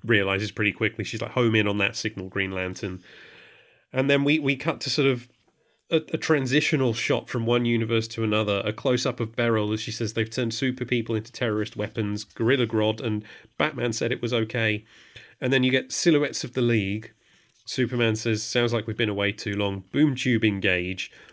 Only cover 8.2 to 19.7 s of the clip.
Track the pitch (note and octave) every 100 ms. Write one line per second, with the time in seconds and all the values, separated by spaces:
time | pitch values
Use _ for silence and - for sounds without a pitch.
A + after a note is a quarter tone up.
8.2 | A2 G#2+ G#2 G2+ A2 A2 C#3 B2 C3 -
9.2 | A2+ - A#2 A2 G#2 G#2+ - A2 A2 A#2+
10.2 | A2+ - A#2 A2+ C3 B2+ B2 B2 A2+ A2
11.2 | G#2+ - A#2+ G#2+ G#2+ - G#2 - G#2 G#2
12.2 | - - A#2 C3+ A#2 A2 G#2+ A2 B2 G#2+
13.2 | G#2+ - - - D3+ C#3 A#2+ A2+ A#2+ B2+
14.2 | A#2 A#2+ A2+ A#2 A2 G#2+ - - - -
15.2 | - - B2+ C3 B2+ C3 C3 - F3 D3
16.2 | C#3+ - B2+ - A#2+ A#2 G2 G#2 A2 -
17.2 | _ _ _ _ - - B2 B2 A#2 A2
18.2 | A#2 G#2+ - B2 A#2+ A#2 A2 G#2 A2 G2+
19.2 | G2+ G2+ A2 G2+ G2+